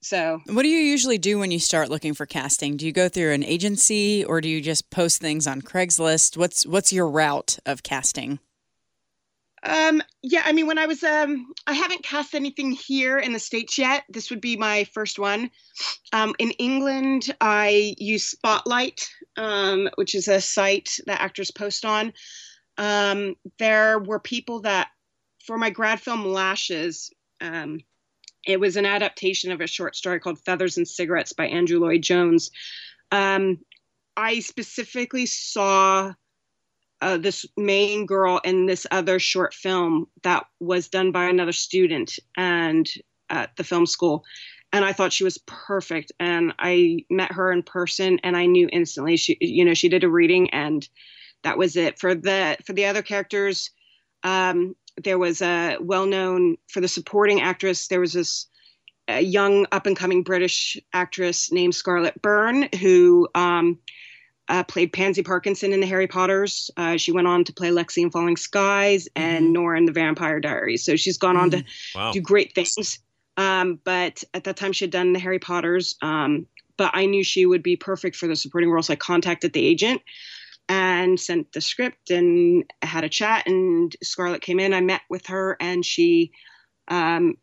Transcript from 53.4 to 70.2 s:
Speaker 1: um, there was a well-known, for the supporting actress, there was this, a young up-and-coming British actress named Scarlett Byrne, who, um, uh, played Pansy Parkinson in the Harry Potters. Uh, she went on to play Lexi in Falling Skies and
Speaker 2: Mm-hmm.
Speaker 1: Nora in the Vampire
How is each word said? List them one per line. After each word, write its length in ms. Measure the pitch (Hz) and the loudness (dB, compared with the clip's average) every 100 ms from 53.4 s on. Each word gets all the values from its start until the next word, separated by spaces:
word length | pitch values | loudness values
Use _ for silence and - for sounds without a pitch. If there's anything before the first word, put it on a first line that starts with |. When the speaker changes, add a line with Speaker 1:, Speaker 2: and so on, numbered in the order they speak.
| 202 185 - - _ _ _ _ | -2 -2 -8 -14 _ _ _ _
Speaker 1:
um, 540 | 180 190 185 175 185 - - - | -2 0 2 2 -2 -6 -18 -8
there 160 | 196 185 | -2 0
was 220 | 180 165 | 0 0
a 380 | 175 170 170 - | 0 0 0 -2
well-known, 800 | 175 190 196 190 185 185 175 165 _ | -2 0 0 0 0 2 2 0 _
for 140 | 196 | -4
the 60 | 180 | -2
supporting 520 | 180 - 202 208 202 | -4 -2 2 4 4
actress, 480 | 175 180 190 175 - | 0 -2 -2 -2 -2
there 120 | 185 | 0
was 120 | 175 | 0
this, 340 | 175 165 - - _ _ _ - _ - | 0 -2 -6 -10 _ _ _ -20 _ -6
a 140 | 117 | -2
young 420 | 185 202 202 202 196 | 2 2 4 4 4
up-and-coming 500 | 196 202 190 185 185 | 0 0 0 2 0
British 540 | 180 180 180 - - - - | 2 0 0 -2 -4 -8 -6
actress 580 | 185 180 185 180 175 - | -4 -4 -2 -2 -2 0
named 240 | 180 180 | 2 2
Scarlett 460 | 175 190 175 170 - | 0 0 0 0 0
Byrne, 480 | 208 208 220 262 277 180 | 2 2 2 2 0 0
who, 480 | 190 180 180 175 170 | 6 8 10 8 6
um, 440 | 175 175 175 170 170 - - - - _ _ - | 2 2 2 2 0 -8 -20 -20 -20 _ _ -4
uh, 160 | 180 | -2
played 280 | 175 185 170 | -2 0 0
Pansy 300 | 180 196 190 | 0 0 0
Parkinson 500 | 170 180 202 196 196 | 0 -2 -2 -2 0
in 60 | 196 | 0
the 60 | 190 | 0
Harry 220 | 190 185 | 0 0
Potters. 640 | 185 185 196 202 - - - | 0 2 2 0 -4 -8 -4
Uh, 200 | 170 165 | -2 0
she 160 | - | 0
went 160 | 175 175 | 2 4
on 160 | 175 | 4
to 80 | 170 | 2
play 180 | 165 175 | -2 0
Lexi 320 | 170 165 175 | 0 0 0
in 80 | 170 | 0
Falling 260 | 170 170 170 | 0 0 0
Skies 720 | - 202 196 202 202 196 - | 0 0 2 4 4 2 0
and 300 | - 165 160 | -4 -2 2
Speaker 2:
Mm-hmm. 80 | 165 | 4
Speaker 1:
Nora 260 | 170 170 165 | 4 2 4
in 60 | |
the 80 | 165 | 4
Vampire 480 | 160 160 320 | 4 0 0